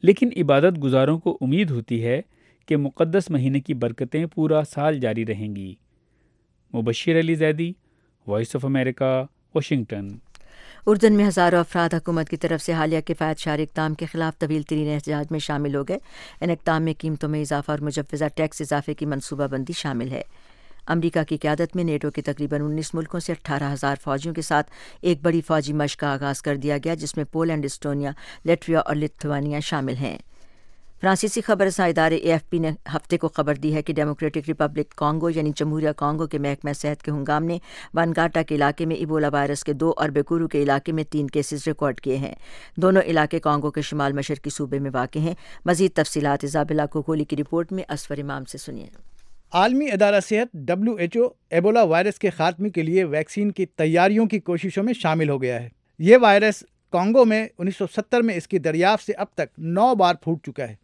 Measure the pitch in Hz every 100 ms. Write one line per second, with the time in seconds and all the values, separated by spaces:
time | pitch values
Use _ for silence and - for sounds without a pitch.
0 | 170 196 247 - 156 139 170 170 143 131
1 | 135 160 175 - 127 147 202 123 110 120
2 | 117 131 202 _ _ _ - 156 139 -
3 | 165 185 180 147 131 139 139 135 117 117
4 | 127 156 165 - 156 151 151 - 147 151
5 | 120 110 113 104 107 98 95 90 _ _
6 | _ _ _ _ _ _ _ 120 113 113
7 | - 165 160 160 156 151 170 185 _ _
8 | _ _ - 104 117 143 135 135 131 123
9 | 131 131 139 _ _ 160 143 147 110 104
10 | 101 104 - - - - - - - 208
11 | 220 208 202 180 175 175 170 180 170 170
12 | 165 170 156 160 170 160 - 165 156 160
13 | 156 165 156 156 - 151 156 - 156 156
14 | 165 165 160 - 160 156 147 151 151 151
15 | 147 151 147 160 - 147 147 139 143 285
16 | - - - - 175 165 - 160 160 156
17 | 160 151 151 151 147 147 143 151 147 143
18 | 143 147 151 - 156 - 147 147 143 151
19 | 151 143 - 139 143 135 131 170 156 127
20 | 123 127 - - - - - - - 165
21 | 165 165 156 151 151 151 170 180 170 147
22 | 147 147 147 143 147 147 147 151 156 165
23 | 160 175 165 165 - 139 139 139 143 139
24 | - 135 156 160 156 147 147 - - -
25 | 180 165 160 165 156 156 139 151 147 -
26 | 147 139 139 135 - 143 147 143 147 165
27 | 151 - 143 160 165 156 143 - 147 143
28 | 143 147 - - 160 165 - 160 - 147
29 | 147 - 151 143 143 147 151 156 135 127
30 | 135 78 - - - - - - - -
31 | 190 190 214 196 - 208 196 185 180 165
32 | 160 160 - 165 - 175 160 151 - 151
33 | - 170 160 - 147 147 151 151 151 151
34 | 151 147 151 156 147 156 151 151 147 -
35 | 147 160 170 160 151 147 151 151 151 151
36 | 147 156 160 151 143 143 147 143 147 147
37 | - 147 139 151 165 170 - - - 160
38 | 165 165 165 160 160 151 143 147 160 160
39 | 156 156 147 143 143 143 - 143 160 -
40 | 151 143 143 170 165 151 143 139 156 160
41 | 151 151 143 147 143 151 151 147 143 127
42 | - 131 135 - - - - - 185 190
43 | - 160 151 165 156 147 147 143 147 151
44 | 139 139 135 147 - - 143 139 139 131
45 | 127 156 160 180 - - - 175 185 -
46 | 151 - 147 143 143 151 147 156 147 156
47 | 147 156 147 147 147 165 170 190 - 147
48 | - 147 143 139 131 - - 123 76 -
49 | - - - - - 175 208 254 294 202
50 | 202 202 - 214 247 165 131 180 220 214
51 | 170 233 240 - _ 165 185 - 196 160
52 | 190 196 202 - 160 170 202 175 160 180
53 | 180 147 156 - 208 190 185 - 160 165
54 | 185 208 226 220 - 175 190 185 208 240
55 | - 156 156 139 127 120 120 _ _ _
56 | 160 240 233 202 214 202 - _ _ 175
57 | 185 240 240 214 220 _ 180 185 196 -
58 | 208 240 233 180 - 190 160 160 180 214
59 | - - 202 - 147 - 160 175 240 247
60 | 180 170 - 160 - 131 127 107